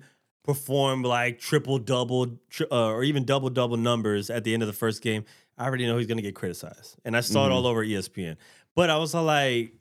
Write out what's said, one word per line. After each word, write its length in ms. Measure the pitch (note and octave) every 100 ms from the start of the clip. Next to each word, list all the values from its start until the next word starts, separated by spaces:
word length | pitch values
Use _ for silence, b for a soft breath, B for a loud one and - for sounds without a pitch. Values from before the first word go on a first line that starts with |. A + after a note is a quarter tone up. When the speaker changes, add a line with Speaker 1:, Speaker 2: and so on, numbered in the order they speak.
| b b b _
Speaker 1:
perform, 600 | - C#3 - C#3 C3+ C3
like, 360 | B2 A#2+ B2 A#2+
triple-double, 1000 | - D3+ C3 C3+ A2+ B2+ B2 B2+ B2 A#2 _
tri-, 180 | - D#3+
uh, 160 | B2 A2
or 120 | A2+
even 220 | C#3 C#3+
double-double 520 | B2 C#3 C3 B2+ B2 A#2
numbers 520 | A#2+ A#2 G#2+ G#2 G2
at 140 | A#2
the 100 | A2
end 100 | A2+
of 40 | G#2+
the 60 |
first 280 | G2+ A2+ G#2
game, 240 | A#2 G#2+ G#2 b b -
I 80 |
already 200 | B2+ B2+ A#2+
know 100 | A#2
he's 100 | A2+
gonna 140 | A2+
get 140 | G2+
criticized. 600 | F#2+ F#2 E2+ D#2+ - - -
And 140 | A#2+ A#2
I 40 |
saw 240 | A2 C#3
it 40 | C#3
Speaker 2:
Mm-hmm. 40 |
Speaker 1:
all 120 | B2+ B2
over 160 | A2+
E 120 | A2
S 120 | G2 F#2+
P 180 | -
N. 120 | E2+ D#2 b b b
But 140 | - F3
I 80 | D#3
was 160 | D#3+
like, 580 | E3+ D#3+ D3 C3+ A#2+ A2 -